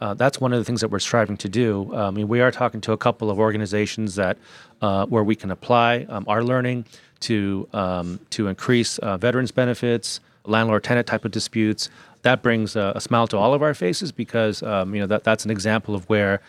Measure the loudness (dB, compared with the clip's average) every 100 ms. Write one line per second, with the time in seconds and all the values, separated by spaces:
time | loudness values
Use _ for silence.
0 | -6 2 0 2 0 0 0 -2 -2 -2
1 | 0 2 2 -2 -2 0 0 0 -4 -2
2 | -2 -2 0 4 4 2 -2 -2 -4 0
3 | 0 0 -2 2 0 0 -2 -2 -2 -4
4 | -6 -2 -2 -2 -8 -20 -20 -4 0 0
5 | 2 2 2 0 -2 -8 2 4 4 2
6 | -4 -10 -2 0 2 0 0 -4 -8 -18
7 | _ -12 -2 0 0 -2 -4 -4 -2 -2
8 | -4 -8 -10 -4 -2 -2 2 2 2 -2
9 | -4 0 0 0 0 0 0 0 0 0
10 | -2 -10 _ _ 0 2 4 0 2 0
11 | 0 -4 -2 -6 -4 0 0 0 -6 -12
12 | -20 _ 2 2 2 2 0 -2 -2 -2
13 | 0 2 2 2 2 4 0 0 -2 -2
14 | -6 -8 -4 0 0 -2 -2 -2 -2 -2
15 | 0 0 2 0 0 -2 0 0 0 -6
16 | 0 2 2 0